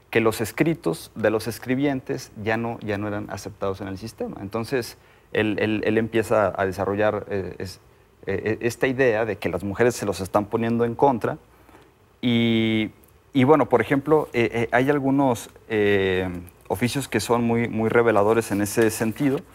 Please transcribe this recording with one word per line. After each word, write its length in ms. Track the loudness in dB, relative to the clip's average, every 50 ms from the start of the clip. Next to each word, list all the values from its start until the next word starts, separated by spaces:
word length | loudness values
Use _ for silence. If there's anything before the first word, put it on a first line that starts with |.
| _ _
que 120 | 0 2
los 200 | 2 2 2 0
escritos 720 | -4 -4 -2 0 0 0 0 0 -2 -4 -4 -4 -8 -14 -6
de 140 | -2 0 0
los 180 | 0 0 -2
escribientes 840 | -4 -8 -8 -4 -4 -2 0 0 0 -2 -4 -6 -6 -8 -8 -10 -14 -14 -8
ya 140 | -4 -2 -2
no, 220 | -2 -2 -6 -6 -8
ya 160 | -6 -6 -4
no 120 | -4 -4 -6
eran 200 | -6 -6 -8 -10
aceptados 540 | -12 -12 -12 -14 -10 -6 -6 -6 -6 -6
en 60 | -8 -10
el 100 | -10 -10
sistema. 400 | -12 -14 -10 -10 -10 -10 -10 -10
Entonces, 560 | -10 -8 -6 -6 -4 -2 -4 -4 -4 -6 -12 -20 _ _ _ _ _ _ -4
él, 240 | -2 -2 0 0 0
él, 220 | 0 -2 -2 -2 0
él 140 | 0 0 0
empieza 600 | 0 0 0 -2 0 2 2 2 2 2 0 0
a 60 | -2
desarrollar, 600 | -2 -2 -2 -4 -2 0 0 0 0 0 -2 -6 -6
eh, 260 | -6 -6 -6 -6 -8 -10
es-, 220 | -12 -12 -12 -16 _ -20 _ _ _ _ _ _ -6
eh, 160 | -6 -4 -2 -2
eh, 140 | -4 -4 -2
esta 240 | -2 -4 -2 -2 -2
idea 400 | -2 0 2 2 2 2 2 0
de 100 | -2 -4
que 140 | -4 -4 -4
las 120 | -4 -4
mujeres 320 | -4 -6 0 2 2 2 2
se 120 | 0 -4
los 160 | -4 -4 -4
están 240 | -6 -2 -2 -2 -2
poniendo 400 | 0 -2 -2 -2 -2 0 0 0
en 80 | -2 2
contra. 420 | 2 2 2 4 2 -2 -4 -6 -8 -12 _ _ _ -20 -20 -20 -20 -20 _ _ _ _ _ _ _
Y, 680 | 0 0 2 2 2 2 2 2 2 2 0 0 -2 -4 -6 -14 -20 _ _ _ _ _ 0
y 100 | 2 6
bueno, 240 | 6 6 6 6 4
por 140 | 2 2
ejemplo, 480 | 2 2 0 0 2 2 2 2 2 0
eh, 160 | 0 0 0 0
eh, 160 | 0 -2 -2 2
hay 160 | 2 2 2 2
algunos, 640 | 2 2 2 2 2 2 2 2 0 -2 -4 -12 -20 -20 -8 -2
eh, 600 | 0 2 2 4 4 2 2 2 0 0 -2 -2 -6 -8 -12 -14 -20 _ _ -6
oficios 380 | -2 -2 -2 -2 -2 -4 -4 -2
que 120 | -2 -4
son 240 | 0 0 0 0 2
muy, 240 | 0 0 0 -2 -2
muy 220 | -2 -2 -2 2
reveladores 600 | 4 4 4 6 6 6 6 6 4 4 2 0
en 120 | -2 -2
ese 280 | -2 0 2 2 2 2
sentido. 500 | 2 0 -2 -4 -2 0 0 0 0 -2 -4 -10